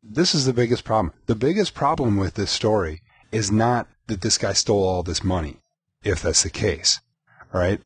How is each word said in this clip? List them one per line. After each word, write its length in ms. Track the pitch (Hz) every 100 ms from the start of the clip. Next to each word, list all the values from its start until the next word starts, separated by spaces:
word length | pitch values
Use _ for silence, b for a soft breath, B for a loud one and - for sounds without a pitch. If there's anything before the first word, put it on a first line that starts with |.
This 320 | 110 110 180
is 120 | 165 131
the 60 |
biggest 320 | 120 117 120
problem. 280 | - 110 90 - -
The 80 |
biggest 400 | 113 127 196 185
problem 420 | - 139 160 123 101
with 180 | 92
this 160 | - 98
story 520 | - 110 107 85 80 b b _
is 220 | 113 98
not 360 | 107 117 120 - _ -
that 120 | 104
this 160 | 110 -
guy 160 | 101
stole 320 | 98 - 104
all 180 | 95 90
this 200 | 90 85
money, 380 | 92 92 76 - _ _ _ _
if 180 | 104 90
that's 220 | 87 -
the 80 | -
case, 500 | - 104 85 - - _ _ _ B -
right? 280 | 95 92 101